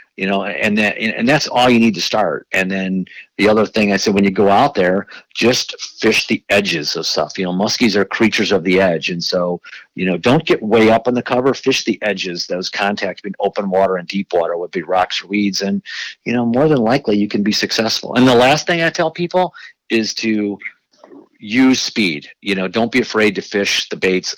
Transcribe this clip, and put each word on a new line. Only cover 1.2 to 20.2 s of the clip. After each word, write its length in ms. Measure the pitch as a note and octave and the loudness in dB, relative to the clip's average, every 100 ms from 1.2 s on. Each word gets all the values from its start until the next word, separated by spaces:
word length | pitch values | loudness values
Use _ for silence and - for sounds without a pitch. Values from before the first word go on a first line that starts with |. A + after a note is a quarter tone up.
| A#2 | 0
that's 180 | D3 - | 0 0
all 220 | B2 B2+ | 2 4
you 100 | A#2+ | 6
need 160 | A2+ F#2 | 4 2
to 60 | |
start. 440 | - A2 F#2 C#2+ - | -2 0 0 -2 -4
And 180 | F#2+ F#2 | -4 -2
then 360 | G2 F#2+ F#2+ F#2 - - - | -2 -2 -4 -4 -10 -12 0
the 100 | G2+ | 2
other 180 | G#2+ G2+ | 4 2
thing 280 | - G#2 | 2 0
I 40 | G2 | 2
said, 160 | - | 2
when 120 | G2+ G2+ | 2 2
you 60 | |
go 180 | F#2+ G2 | 4 4
out 240 | G2+ C#3 | 4 4
there, 340 | - F2+ F#2 F#2+ - - | 2 0 0 -4 -12 -14
just 460 | - A2+ B2+ - - | -2 0 2 -2 -10
fish 480 | - - A2 G#2+ - | -14 -4 0 0 0
the 160 | A2 - | -4 0
edges 480 | G2+ G2 E2 C#2+ E2 | 0 0 -2 -4 -4
of 80 | D#2+ | -4
stuff. 320 | - D#2 - | -2 -4 -4
You 80 | F#2 | -4
know, 80 | |
muskies 420 | F2+ G#2 - A#2+ G2+ | 0 0 2 2 2
are 80 | |
creatures 480 | F#2+ - A2+ - F#2+ | 0 2 0 2 0
of 140 | G2 E2+ | 0 2
the 160 | F#2 | 2
edge. 280 | F#2+ E2 D#2 | 2 0 -2
And 140 | F2 | -6
so, 380 | E2+ F#2 F2 F2+ - - - - | -2 -2 -2 -4 -10 -20 -16 -6
you 100 | F#2 | -2
know, 120 | F2 | 0
don't 280 | A#2+ D3 - | 2 2 2
get 160 | F3 | -2
way 280 | A2 A2+ A2 | 2 4 6
up 180 | A2+ A#2+ | 4 2
on 60 | |
the 80 | B2 | -2
cover, 320 | - B2 C3 | 0 0 0
fish 320 | B2 - C3+ - | 0 0 -2 -2
the 120 | G#2 | -4
edges, 460 | G#2+ G2 F#2 F2 - | -4 -4 -6 -8 -6
those 200 | F#2 F#2 | -6 -6
contacts 540 | - G2+ G#2 G2 F2+ | -4 -4 -2 -6 -8
between 140 | G2+ G2 | -10 -4
open 300 | G2+ G2+ G2+ | -4 -2 -2
water 260 | F#2 F#2+ F#2 | 2 2 0
and 140 | E2+ | -4
deep 240 | G2 G2 | -6 -2
water 240 | F2 E2 E2+ | 0 0 -2
would 140 | F2 | -6
be 100 | F#2 | -6
rocks 420 | D#2+ F#2 F#2 - | -2 0 0 -4
or 40 | F2+ | -4
weeds. 340 | G2+ G2+ F#2 | -2 -2 -2
And, 200 | G2 G2+ - - - - - | -2 -4 -6 -12 -12 -12 -4
you 80 | |
know, 120 | A#2+ A#2+ | -2 0
more 220 | A#2+ D#3 | 2 4
than 120 | D3 | 4
likely 380 | A2 C3+ - G#2 | 2 0 0 0
you 120 | G#2 | 0
can 120 | G#2+ | 0
be 120 | G#2 | 0
successful. 600 | G2+ - - A2 - - B2 | 0 -2 -2 -2 -4 -4 2
And 120 | B2+ | 4
the 80 | A#2+ | 6
last 320 | B2+ D#3 - | 4 2 0
thing 140 | E3+ | -2
I 80 | E3 | -2
tell 220 | - E3 | 0 -2
people 420 | D#3+ F3 F#3 F3 - - _ - | -2 -2 0 0 -2 -20 _ -4
is 240 | A2+ G#2+ | -2 -2
to 440 | - | -2